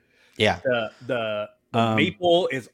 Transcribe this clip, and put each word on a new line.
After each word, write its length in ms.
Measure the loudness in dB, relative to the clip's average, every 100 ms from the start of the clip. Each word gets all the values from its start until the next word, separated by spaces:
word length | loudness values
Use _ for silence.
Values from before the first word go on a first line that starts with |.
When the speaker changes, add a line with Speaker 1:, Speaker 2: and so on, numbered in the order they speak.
| _ _ _ 0
Speaker 1:
Yeah. 240 | 0 2 -2
Speaker 2:
The, 260 | -2 -4 -10 -8
the, 420 | -6 -4 -6 -8 _ _
the 80 | 0
Speaker 1:
Um, 160 | 2 2
Speaker 2:
maple 520 | 0 0 2 2 2
is 200 | -4 -8